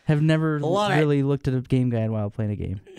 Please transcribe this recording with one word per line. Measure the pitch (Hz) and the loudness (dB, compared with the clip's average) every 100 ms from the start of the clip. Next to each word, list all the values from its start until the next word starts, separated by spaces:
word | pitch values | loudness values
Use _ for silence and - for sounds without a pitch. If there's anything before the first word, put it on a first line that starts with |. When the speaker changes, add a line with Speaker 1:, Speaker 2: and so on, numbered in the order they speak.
| - | 0
Speaker 1:
have | 151 | 2
never | 156 160 160 151 | 4 2 0 0
Speaker 2:
Love | 147 190 208 | 0 0 2
it. | 147 | 2
Speaker 1:
really | 151 143 | 2 2
looked | 139 139 - | 0 -2 -2
at | |
a | 127 | -2
game | 123 131 123 | 0 0 2
guide | 117 110 | 0 -2
while | 110 104 | -2 -4
playing | - 107 | -4 -4
a | 104 | -4
game. | 90 98 - | -6 -8 -12